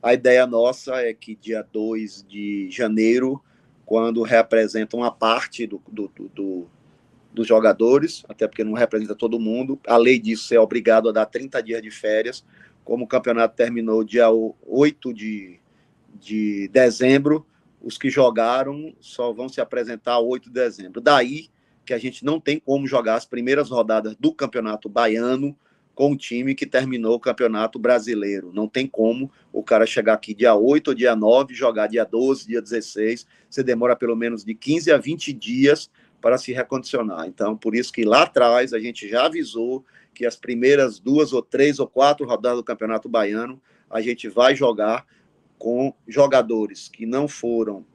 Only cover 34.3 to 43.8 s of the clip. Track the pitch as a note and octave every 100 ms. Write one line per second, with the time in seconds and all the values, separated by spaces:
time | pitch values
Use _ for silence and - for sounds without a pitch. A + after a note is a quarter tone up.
34.3 | A2+ G2+ A2 - D#3+ D#3+ D3 A#2 D#3+ -
35.3 | C3 G#2+ B2 C#3 D3 - _ _ _ A#2
36.3 | B2+ - B2+ B2+ C3+ B2 C3+ A2 F2 E2
37.3 | - G#2 A2 A2+ A2+ A#2+ - G#2+ A#2+ E3
38.3 | - A#2+ A#2+ C3 A2+ A2+ A#2 G2+ A2+ C3
39.3 | E3+ D3+ A2+ A#2 C3 C3 _ _ _ A#2+
40.3 | - - A#2+ B2+ C#3+ C3 G#2+ A2+ C#3 D3
41.3 | B2+ - C3 C#3+ C#3 B2+ - C#3 C#3+ C3
42.3 | A2+ A#2 B2 A#2 A#2 A2 A2 A#2 A#2 G#2
43.3 | G#2+ A#2+ C3 _ _